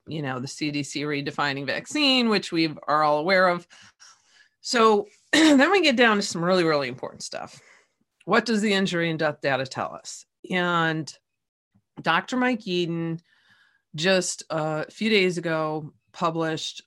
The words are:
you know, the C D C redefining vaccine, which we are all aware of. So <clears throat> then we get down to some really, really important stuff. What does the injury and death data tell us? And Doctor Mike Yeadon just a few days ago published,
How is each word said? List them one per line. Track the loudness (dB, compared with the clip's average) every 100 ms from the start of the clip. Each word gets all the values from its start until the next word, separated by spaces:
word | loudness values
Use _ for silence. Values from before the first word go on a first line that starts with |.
| -12
you | -8
know, | -6 -6
the | -8
C | -6 -6
D | -4
C | -6 -6
redefining | -4 -4 -6 -4 -4 -4 -4
vaccine, | -6 -4 -2 2 2 2
which | 0 0
we | -2 -2 -2 -2
are | 2
all | 2 2
aware | 2 4 4
of. | 2 -6 -20 -20 _ -20 _ _ _ _ _
So | -2 4 6 4 0 _
<clears throat> | _
then | 4 8 8 6
we | 6
get | 4 6
down | 4 4
to |
some | 0 -2
really, | 2 2
really | 2 0 -2
important | -6 -12 -12
stuff. | -12 -12 -12 -16 -20 _ _ _ _ _ -2
What | 0
does | 0 0
the | 0
injury | 0 0 -2 -2
and | -2
death | -2 -2
data | -2 -2 -4
tell | -6 -8
us? | -10 -16 -20 -20 _ -6
And | -2 0 0 0 -2 -6 -14 _ _ _ _ _ _ _ -6
Doctor | 0 0 0 -2
Mike | 0 -2
Yeadon | -2 -2 -2 -4 -4 -6 -10 _ _ _ _ _ _
just | -4 0 0 0 -8 -8
a | -4 -4 -4 -8
few | -6 0
days | 2 2 0
ago | -4 -2 -4 -6 -10 -16 _
published, | -6 -4 -2 -4 -4 -8 -12